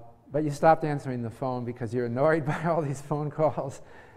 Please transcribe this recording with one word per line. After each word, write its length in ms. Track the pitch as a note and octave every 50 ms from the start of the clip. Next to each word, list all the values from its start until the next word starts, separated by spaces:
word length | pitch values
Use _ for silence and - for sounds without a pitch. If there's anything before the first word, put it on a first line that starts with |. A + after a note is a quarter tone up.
| - - - - _ -
but 140 | - D3 D#3
you 60 | D3
stopped 340 | C#3+ - - D#3+ D#3+ D#3 D#3
answering 380 | D3+ D3 C#3+ - C3+ B2+ B2 A#2+
the 80 | A2+
phone 340 | G#2+ - C#3+ C3 B2+ B2 A#2+
because 300 | A#2 A#2+ - B2+ A2 A#2
you're 100 | B2 B2
annoyed 400 | A#2 A#2 B2+ C#3 D#3 D#3 E3 C#3
<laughs> 0 |
by 180 | C#3+ C#3+ - D#3
all 180 | F3 E3 D#3 D#3
these 180 | C#3 C#3 C3+
phone 300 | - - D#3 D3 D3+ D3
calls, 500 | C#3+ - D#3 C#3+ - - C3+ C#3 - - - - - - - - -